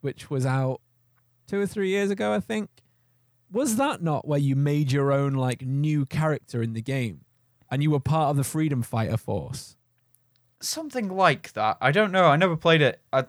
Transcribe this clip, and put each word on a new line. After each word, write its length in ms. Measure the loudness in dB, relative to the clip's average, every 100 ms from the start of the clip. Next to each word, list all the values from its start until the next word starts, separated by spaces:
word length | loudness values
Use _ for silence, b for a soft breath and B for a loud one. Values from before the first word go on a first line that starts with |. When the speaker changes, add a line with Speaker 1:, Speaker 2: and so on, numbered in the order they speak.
Speaker 1:
which 280 | -10 -10 -6
was 160 | -4 0
out 360 | 0 0 -4 _ _ _ _ _ _ -8
two 120 | -4
or 60 | -4
three 220 | -2 -2
years 200 | 0 -2
ago, 220 | -2 -2
I 80 | -2
think. 280 | -2 -6 -8 _ _ _ _ _ _ _ _
Was 280 | -4 -2 0
that 260 | -2 -2
not 240 | -2 -2 -2
where 100 | 0
you 180 | 2 0
made 340 | 0 0 0
your 220 | 0 2
own, 200 | 2 0 0
like, 260 | -2 -4
new 440 | -4 -2 0 0 -2
character 560 | -2 -2 -2 _ -4
in 120 | -4
the 80 | -4
game? 400 | -4 -4 -4 -8 _ _ _ _ -6
And 100 | -2
you 100 | 2
were 80 | 0
part 280 | 0 0 2
of 60 | 0
the 80 |
Freedom 380 | -2 -2 0 -2
Fighter 320 | -2 -2 -2 -2
Force? 600 | -4 -6 -6 -12 -14 _ _ _ _ _ _ _ _ _
Speaker 2:
Something 460 | -10 -8 -8 -6 -6
like 460 | 4 4 4 -4
that. 240 | -2 -2 2
I 120 | 2
don't 180 | 4 2
know. 140 | 4 6
I 100 | 6
never 220 | 4 2
played 240 | 4 6
it. 200 | 4 2 -2
I, 100 | -2